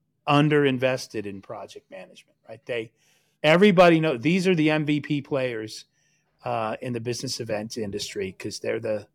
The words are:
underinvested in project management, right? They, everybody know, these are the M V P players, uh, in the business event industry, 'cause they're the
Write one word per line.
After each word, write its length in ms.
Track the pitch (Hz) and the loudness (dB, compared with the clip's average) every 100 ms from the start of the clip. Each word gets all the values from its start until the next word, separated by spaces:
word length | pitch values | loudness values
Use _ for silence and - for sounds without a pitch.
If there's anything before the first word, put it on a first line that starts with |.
| _ _ - | _ _ 0
underinvested 960 | 143 151 147 143 127 127 131 - 113 101 | 2 4 4 2 0 -2 -2 -6 -10 -10
in 160 | 98 | -12
project 480 | - 110 98 104 _ | -14 -16 -16 -20 _
management, 480 | 95 90 - _ _ _ | -20 -20 -20 _ _ _
right? 160 | 113 - | -20 -8
They, 260 | 120 110 _ _ _ _ _ | -8 -8 _ _ _ _ _
everybody 580 | 151 165 208 180 175 165 | 4 6 6 8 8 8
know, 180 | 160 127 | 2 0
these 300 | 127 185 180 | 0 0 2
are 60 | |
the 160 | 180 151 | 2 2
M 160 | 156 147 | 2 0
V 140 | 151 | -2
P 220 | - 147 | -2 -6
players, 640 | 135 143 127 113 110 - - _ _ _ _ _ | -4 -4 -4 -6 -10 -14 -20 _ _ _ _ _
uh, 320 | 123 117 110 - | -6 -4 -4 -6
in 120 | 127 | -6
the 60 | 120 | -6
business 400 | 113 117 131 - | -6 -6 -8 -10
event 380 | 110 104 110 - | -6 -6 -6 -8
industry, 540 | 104 101 - 104 95 | -8 -8 -8 -8 -8
'cause 260 | 92 107 - | -8 -12 -8
they're 200 | 113 113 | -6 -6
the 280 | 110 107 101 | -4 -6 -8